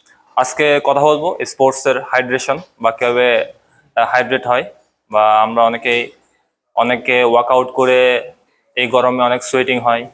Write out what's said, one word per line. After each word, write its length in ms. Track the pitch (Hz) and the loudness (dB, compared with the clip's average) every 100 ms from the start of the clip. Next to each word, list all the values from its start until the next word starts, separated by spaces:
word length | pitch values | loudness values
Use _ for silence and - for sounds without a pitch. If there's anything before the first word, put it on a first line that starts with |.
| _ _ _ - | _ _ _ -4
আজকে 440 | 135 - 151 143 | -4 -2 0 0
কথা 160 | 143 139 | 0 2
বলবো 360 | 151 151 170 - 127 | 2 0 -2 -6 -8
স্পোর্টসের 560 | - 135 127 135 127 | 0 0 0 -2 -2
হাইড্রেশন 560 | 135 127 127 127 - 143 - - | -2 -4 -2 -4 -4 -6 -8 -4
বা 80 | 113 | -4
কিভাবে, 640 | 113 123 120 123 113 - - _ _ _ 120 | -2 -2 0 2 0 -2 -10 _ _ _ -2
আহ, 80 | 113 | 0
হাইড্রেট 380 | 127 123 131 120 | 0 0 -4 -2
হয়, 180 | 123 - - _ _ - | -2 -4 -14 _ _ -4
বা 300 | 107 107 107 | 2 4 4
আমরা 220 | 110 117 | 2 2
অনেকেই, 460 | 113 117 123 120 120 - _ _ _ _ _ | 0 0 -2 -2 -4 -14 _ _ _ _ _
অনেকে 500 | - 117 123 131 123 | -2 -2 -2 0 2
ওয়ার্কআউট 480 | 120 117 120 127 127 | 4 2 4 2 0
করে 600 | 135 127 127 127 123 101 - _ _ _ 123 | 0 2 4 2 0 -4 -20 _ _ _ -4
এই 100 | 123 | 0
গরমে 360 | 123 123 123 | 2 2 0
অনেক 200 | 123 123 | 0 -2
সোয়েটিং 380 | - 131 127 123 | -2 -2 0 0
হয়, 260 | 120 117 123 | 0 -2 -6